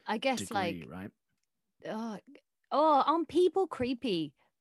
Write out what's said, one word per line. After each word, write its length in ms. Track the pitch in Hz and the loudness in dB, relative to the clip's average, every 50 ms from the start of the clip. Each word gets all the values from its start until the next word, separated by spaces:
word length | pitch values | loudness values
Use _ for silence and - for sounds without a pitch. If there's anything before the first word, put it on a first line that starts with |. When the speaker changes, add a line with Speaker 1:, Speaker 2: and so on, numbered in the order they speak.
| - | -8
Speaker 1:
I 120 | - 208 214 | -6 -6 -2
guess, 220 | - 269 262 220 | -2 -2 -2 -2
Speaker 2:
degree, 440 | 202 - 226 202 185 170 170 170 156 | -4 -4 -2 -2 -2 -2 -4 -6 -10
Speaker 1:
like, 60 | - | -12
Speaker 2:
right? 200 | - 180 190 226 _ _ _ _ _ _ _ _ _ _ _ _ _ _ - 160 | -12 -12 -12 -12 _ _ _ _ _ _ _ _ _ _ _ _ _ _ -10 -10
Speaker 1:
uh, 280 | 196 220 226 233 214 - - - 285 - _ _ _ _ _ - | -8 -8 -8 -8 -10 -12 -14 -18 -20 -20 _ _ _ _ _ -4
oh, 320 | - 269 311 320 294 269 - - | 0 2 4 6 6 4 4 4
aren't 220 | 311 339 311 - | 2 2 0 0
people 360 | - 330 359 370 - 381 381 - | 2 4 4 4 4 2 0 0
creepy? 640 | - - 254 240 269 233 - 247 185 165 156 143 _ _ _ _ _ _ | -2 -4 -2 -2 -2 -2 -2 -2 0 0 -2 -4 _ _ _ _ _ _